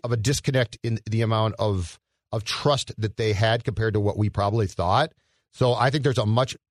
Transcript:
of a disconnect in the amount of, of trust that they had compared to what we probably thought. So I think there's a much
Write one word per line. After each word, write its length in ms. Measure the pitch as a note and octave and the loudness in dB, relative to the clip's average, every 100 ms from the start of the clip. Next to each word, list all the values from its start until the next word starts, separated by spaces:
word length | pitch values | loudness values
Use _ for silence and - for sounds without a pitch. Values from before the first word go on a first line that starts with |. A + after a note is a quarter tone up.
of 80 | A#2+ | -2
a 40 | A#2 | -2
disconnect 600 | A2+ C#3+ - C3 A#2+ - | 0 -2 0 0 0 -4
in 180 | A#2 A2+ | -6 -6
the 160 | - A2 | -2 -2
amount 340 | A2 A2 A2 - | 0 2 0 0
of, 400 | G#2+ F#2+ F2 - _ _ - | -2 -2 -4 -10 _ _ -10
of 120 | A2+ | -8
trust 480 | - - C#3+ C#3 - - | -6 -2 0 0 -2 -6
that 180 | G#2+ - | -6 -2
they 140 | A2 | 0
had 280 | G2 A2 A#2 | 2 2 0
compared 300 | - G#2 A2 | -2 -2 0
to 60 | G#2 | 0
what 160 | G2+ - | 0 0
we 140 | G#2+ | -2
probably 360 | - G2+ A2+ G2+ | 0 0 0 -2
thought. 440 | - F2 A2+ D#3+ _ _ _ _ | -2 0 2 0 _ _ _ _
So 220 | - B2+ | 0 2
I 160 | A#2 B2+ | 4 2
think 120 | C#3+ | 2
there's 160 | C3+ A#2+ | 0 0
a 80 | G#2+ | 2
much 300 | A2+ B2+ - _ | 2 0 -4 _